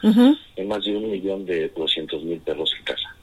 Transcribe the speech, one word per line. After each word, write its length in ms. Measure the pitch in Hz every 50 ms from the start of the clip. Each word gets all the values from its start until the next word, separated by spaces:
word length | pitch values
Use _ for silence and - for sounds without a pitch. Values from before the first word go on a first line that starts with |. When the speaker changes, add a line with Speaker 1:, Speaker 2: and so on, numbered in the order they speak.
Speaker 1:
Ujú. 340 | - 214 214 226 247 262 311 - - - _ -
Speaker 2:
hay 80 | -
más 180 | - 214 - -
de 140 | 104 104 104
un 140 | 110 110
millón 340 | 104 92 92 98 98 98 98
de 240 | 87 87 82 80 80
doscientos 540 | - 85 80 78 - 82 78 76 80 76 76
mil 160 | 82 85 82
perros 340 | - - 76 73 80 78 - -
en 60 | -
casa. 320 | - - - - - - -